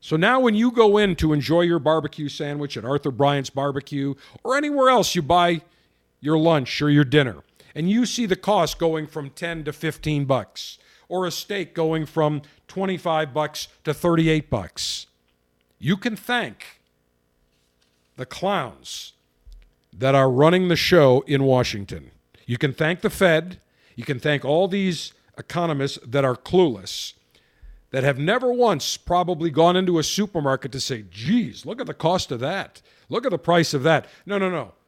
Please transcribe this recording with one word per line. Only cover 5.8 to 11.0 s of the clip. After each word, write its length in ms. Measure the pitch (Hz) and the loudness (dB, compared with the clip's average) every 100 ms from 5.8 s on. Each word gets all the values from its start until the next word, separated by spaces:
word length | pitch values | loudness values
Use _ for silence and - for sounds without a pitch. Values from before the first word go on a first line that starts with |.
| _ _ _ _ | _ _ _ _
your 180 | 135 156 | 0 2
lunch 420 | 160 160 127 - | 4 2 0 -2
or 80 | 147 | 4
your 160 | 147 | 4
dinner, 380 | 143 147 135 90 - _ - | 6 4 2 -4 -18 _ -20
and 160 | - 170 | -6 -2
you 160 | 220 247 | 0 0
see 200 | - 233 | -2 -2
the 100 | 185 | -2
cost 420 | - 208 165 - | 0 2 2 0
going 280 | 165 160 151 | -2 -2 -6
from 240 | - 139 | -10 -12
ten 340 | - 170 165 | -10 -10 -8
to 80 | 151 | -8
fifteen 520 | 135 160 - - 147 | -6 -6 -4 -4 -2
bucks, 540 | 139 131 101 - - - _ _ | 0 -2 -2 -14 -16 -18 _ _